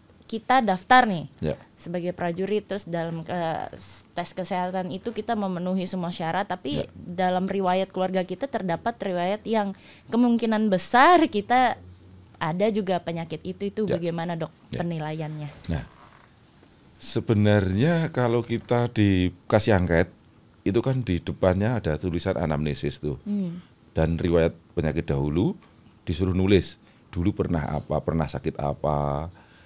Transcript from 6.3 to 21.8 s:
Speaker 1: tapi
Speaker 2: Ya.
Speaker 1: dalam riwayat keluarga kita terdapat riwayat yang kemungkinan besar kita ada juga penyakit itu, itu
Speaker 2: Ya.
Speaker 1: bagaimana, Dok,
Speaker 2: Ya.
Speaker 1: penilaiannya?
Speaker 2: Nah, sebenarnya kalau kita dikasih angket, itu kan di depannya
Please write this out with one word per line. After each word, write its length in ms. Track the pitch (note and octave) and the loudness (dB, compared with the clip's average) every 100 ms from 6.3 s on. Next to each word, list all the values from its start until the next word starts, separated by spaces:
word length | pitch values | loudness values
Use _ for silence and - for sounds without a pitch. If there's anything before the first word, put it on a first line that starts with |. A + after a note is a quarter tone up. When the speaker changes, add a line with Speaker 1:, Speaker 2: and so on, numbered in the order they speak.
| F3 G#3 | -4 -4
Speaker 1:
tapi 400 | - - - - | -6 -6 -6 -6
Speaker 2:
Ya. 0 | |
Speaker 1:
dalam 560 | - - F3 F#3 F3+ F#3+ | -12 -12 -2 0 0 -2
riwayat 400 | G3 F#3 F#3 F#3+ | -2 0 0 -2
keluarga 320 | - F#3 F#3 | -2 -2 -2
kita 240 | F3+ F3+ C4+ | -4 -6 -6
terdapat 480 | G#3+ F#3 E3 A#3 A#3 | -4 -4 -4 -4 -6
riwayat 400 | G3+ F3 F3 G#3+ G#3+ | -4 -2 -2 -4 -2
yang 240 | A3 G3+ F#3+ - - - | -2 -2 -6 -16 -20 -4
kemungkinan 560 | F3+ B3 A#3 A3+ G#3+ A3 | 2 4 4 2 2 2
besar 560 | F#3 - A#3+ D4 F4 E4 | 2 2 6 8 8 6
kita 560 | G#3 G3+ B3 B3 - - - - - - - | 0 0 2 2 0 -10 -20 -20 -20 -20 -6
ada 340 | D#3+ F3 G#3 | -4 0 0
juga 300 | G#3 F#3+ F3+ | 0 0 -2
penyakit 400 | E3+ E3+ E3 D#3 | -2 -6 -6 -8
itu, 320 | F3+ F#3 G3+ | -10 -8 -6
itu 80 | G3+ G#3 | -4 -2
Speaker 2:
Ya. 80 | F3+ | -2
Speaker 1:
bagaimana, 400 | E3+ E3+ F3 E3 | -2 -4 -4 -6
Dok, 160 | D#3 - - | -8 -10 -10
Speaker 2:
Ya. 100 | - | -6
Speaker 1:
penilaiannya? 720 | E3+ E3 D#3 D#3+ D3+ D#3 D3 - - | -4 -4 -6 -6 -8 -10 -12 -12 -6
Speaker 2:
Nah, 160 | D#2 - - - - - _ _ _ - _ - - | -6 -6 -16 -20 -20 -20 _ _ _ -20 _ -20 -14
sebenarnya 1160 | - A#2 - G#2+ G#2 G#2 F#2+ F#2+ C#3+ E3+ D#3+ | -6 -4 2 4 6 6 4 2 2 2 0
kalau 320 | C#3+ B2 A#2+ A2+ | 0 2 2 0
kita 400 | A#2 - A#2+ A#2+ | -4 0 0 2
dikasih 880 | - G2+ F#2+ F2+ - - A2 G#2 G2+ | 4 4 6 2 -2 2 2 6 4
angket, 380 | F2 E2 - - _ _ _ _ | 4 4 2 -2 _ _ _ _
itu 160 | - G#2+ | -2 0
kan 220 | C3 C3 | 0 -2
di 160 | G#2+ F2 | -2 -2
depannya 600 | - - F#2 F#2 G#2 A#2+ | -4 0 2 4 2 0